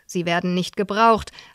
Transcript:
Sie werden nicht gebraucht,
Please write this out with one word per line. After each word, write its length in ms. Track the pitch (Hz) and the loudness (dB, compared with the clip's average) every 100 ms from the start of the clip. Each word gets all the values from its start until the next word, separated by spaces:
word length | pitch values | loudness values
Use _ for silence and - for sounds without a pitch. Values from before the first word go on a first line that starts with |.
| _ | _
Sie 200 | 180 170 | -6 -2
werden 280 | 170 180 | -2 -2
nicht 220 | 180 175 - | -2 -4 -6
gebraucht, 560 | 190 202 226 214 - - - | -4 2 4 4 -2 -18 -20